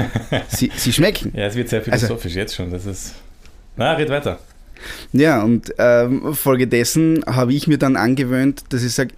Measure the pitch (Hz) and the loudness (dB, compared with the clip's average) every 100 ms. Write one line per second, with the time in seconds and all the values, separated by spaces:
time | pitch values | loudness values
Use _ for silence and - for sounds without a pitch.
0 | 123 110 - 127 - - 123 - 123 127 | -2 -4 -4 -4 -4 -2 -2 -2 0 2
1 | 190 - 101 - 101 120 120 117 113 113 | 2 0 -4 -4 -4 -4 -2 -4 0 0
2 | 110 113 95 87 110 - 87 90 101 92 | 0 -2 -6 -6 -6 -6 -8 -8 -8 -10
3 | - - - - - - - - 131 151 | -12 -16 -20 -20 -20 -20 -14 -4 -2 0
4 | 151 143 110 82 - - - - - - | 0 -2 -2 -6 -12 -20 -20 -18 -16 -16
5 | - 127 156 127 110 113 - - 120 120 | -2 4 4 4 2 2 -2 0 4 4
6 | 120 135 147 147 143 127 127 120 117 160 | 4 0 -2 -2 2 2 4 2 2 2
7 | 160 160 - 127 123 143 175 143 139 131 | 2 2 0 0 2 2 2 2 2 2
8 | 117 131 127 131 135 139 - 127 120 131 | 2 2 0 2 0 0 -4 -4 -2 -2
9 | 131 | -4